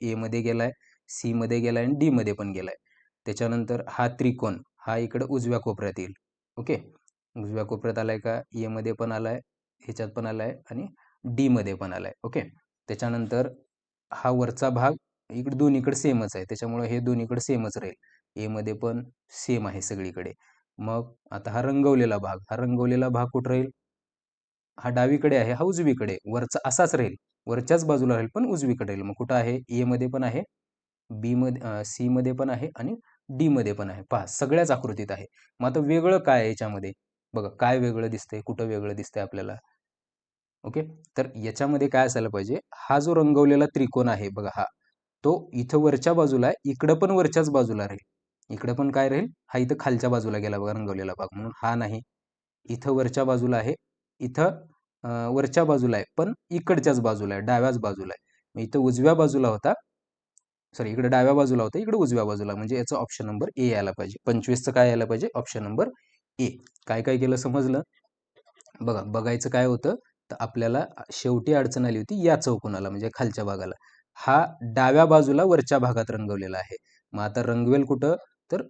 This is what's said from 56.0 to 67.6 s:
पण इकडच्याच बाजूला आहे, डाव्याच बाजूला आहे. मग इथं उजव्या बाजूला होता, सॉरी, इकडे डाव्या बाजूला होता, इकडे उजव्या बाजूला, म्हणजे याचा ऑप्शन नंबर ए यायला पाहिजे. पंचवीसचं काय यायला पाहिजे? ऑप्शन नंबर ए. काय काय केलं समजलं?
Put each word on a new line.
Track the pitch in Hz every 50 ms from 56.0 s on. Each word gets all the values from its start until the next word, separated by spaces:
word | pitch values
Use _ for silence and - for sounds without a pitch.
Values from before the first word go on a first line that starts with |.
| 101 - - -
पण | 160 196 247 - _ -
इकडच्याच | 170 175 170 - 185 160 - 156 135 123
बाजूला | 120 113 110 104 104 98 101
आहे, | 98 101
डाव्याच | 107 123 120 123 135 127 120
बाजूला | 107 107 98 95 95 92 87
आहे. | - _ _ _ _ _ _ -
मग | 113
इथं | 113 107 - 143
उजव्या | 131 127 123 120 131 156 170
बाजूला | 160 156 147 - 135 131 117
होता, | 110 104 - 151 220 - - _ _ _ _ _ _ _ _ _ _ _ _ _ _ _ _ _ _ -
सॉरी, | 117 107
इकडे | 107 120 127 123
डाव्या | 127 127 127 135 139
बाजूला | 143 139 127 127 123 110
होता, | 110 - 170
इकडे | 220 214 226 220
उजव्या | 170 127 123 117 107
बाजूला, | 104 104 101 104 104 101
म्हणजे | 101 110 107 131 127
याचा | 120 - 147
ऑप्शन | 120 113 - - - -
नंबर | 107 107 104 - - - -
ए | 127 123
यायला | 113 104 98 98
पाहिजे. | 92 - 90 95 101 - -
पंचवीसचं | - 117 117 107 - 123 123 127 139
काय | 120 127 123 123
यायला | 117 117 113
पाहिजे? | 110 117 113 185 233 -
ऑप्शन | 123 120 - - 113 107
नंबर | 101 107 120 208 254 - _ _ _ _ _ _ _ _ -
ए. | 127 - - - - - _ _ _ -
काय | 113 113
काय | 113 139 131 123
केलं | 131 127 131
समजलं? | 123 131 139 120 139